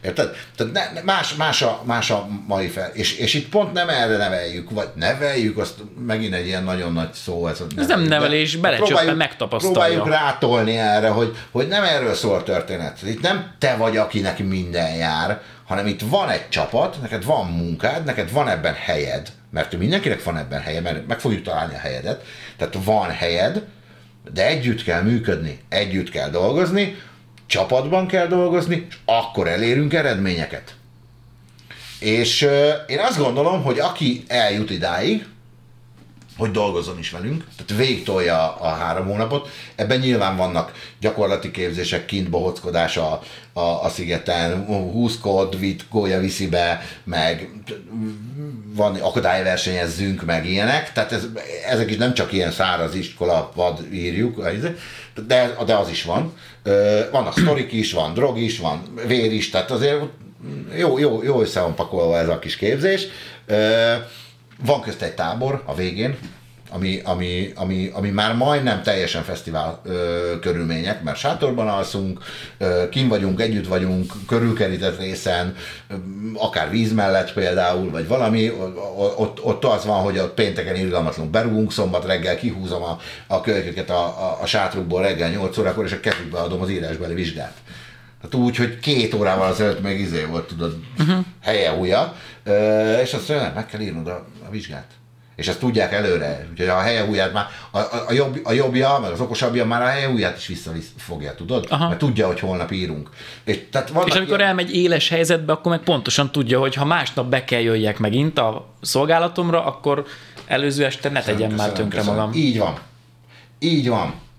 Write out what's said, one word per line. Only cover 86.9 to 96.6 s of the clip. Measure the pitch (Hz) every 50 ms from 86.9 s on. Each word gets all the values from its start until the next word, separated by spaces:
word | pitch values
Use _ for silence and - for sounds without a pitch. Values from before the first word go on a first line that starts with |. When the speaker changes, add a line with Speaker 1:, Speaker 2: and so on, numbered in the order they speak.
| 82 82 90 85 85
Speaker 1:
vizsgát. | 92 87 82 80 76 64 - - - - - - - - - - - - - - -
Tehát | - - - 127 123
úgy, | 123 120
hogy | 120 120 110 117 -
két | - 151 143 123 113 104 -
órával | 104 104 95 92 92 95 92
azelőtt | 90 95 107 101 92 -
még | 95 101 98 98
izé | 98 82 82 80 76
volt, | 78 82 85 -
tudod, | - 87 82 82 82 80 82 - - - -
Speaker 2:
Mhm. | 151 156 185 185 180 - - -
Speaker 1:
helye | - - 110 104 90 80 78
újja, | 87 92 90 95 120 156 170 - - - - - - -
ö, | 104 101 104 107 107 107 110 110 110 110 120
és | 127 123 -
azt | 123 - -
mondja, | 151 143 123
"Nem, | 78 69
meg | 101 107
kell | - - 107
írnod | 107 95 80 82 80
a, | 87 90 73 - - - 104 113
a | 95
vizsgát." | 104 107 - - 73 65 64 - - - - - - - - - -
És | - 82 90
ezt | 90 -
tudják | 131 123 113 110 95 -
előre. | 101 101 104 95 87 80 76 73 71 67 71 85
Úgyhogy | 82 -